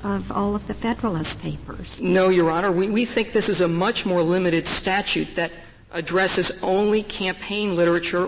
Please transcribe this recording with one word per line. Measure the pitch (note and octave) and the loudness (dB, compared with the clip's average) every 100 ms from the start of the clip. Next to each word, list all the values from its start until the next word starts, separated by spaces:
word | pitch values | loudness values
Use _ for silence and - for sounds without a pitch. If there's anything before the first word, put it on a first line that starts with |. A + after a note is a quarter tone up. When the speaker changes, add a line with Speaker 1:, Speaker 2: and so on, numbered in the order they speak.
Speaker 1:
of | G#3 G3 F#3+ | -4 -4 -4
all | - G3+ G#3 | -2 -2 -2
of | - | -6
the | |
Federalist | G#3 A3+ A#3 A3+ E3 - - | -6 -4 -2 -2 -2 -4 -6
Papers. | D#3+ D3 - - F3 - | -8 -8 -10 -12 -12 -4
Speaker 2:
No, | F#3 F#3 F#3 | 2 4 6
Your | F3+ E3 | 6 4
Honor. | E3 G3 | 2 2
We, | F3 G3 | 2 2
we | G#3+ A#3+ | 0 0
think | A#3 A3 | -2 0
this | A3 G#3 | 0 0
is | F3 | 2
a | F3 | 2
much | E3 F#3+ - G3 | 2 0 0 0
more | F3 | 2
limited | E3 F#3 F3+ E3 D#3+ | 2 2 2 2 0
statute | E3 F#3+ F#3+ G3 - D3+ - | -2 0 0 0 -2 -2 -4
that | E3 - - - - | -6 -8 -20 -20 -12
addresses | E3+ E3 F#3 F#3+ F#3 F3 - | -8 -2 2 2 2 -2 -2
only | F#3 F#3+ G#3 G#3+ | 0 2 4 2
campaign | G#3 - F#3 F#3 - G#3 G#3 F3 | 0 -4 -4 -4 -6 -2 0 2
literature | E3+ E3+ E3+ F3 | 4 4 0 -2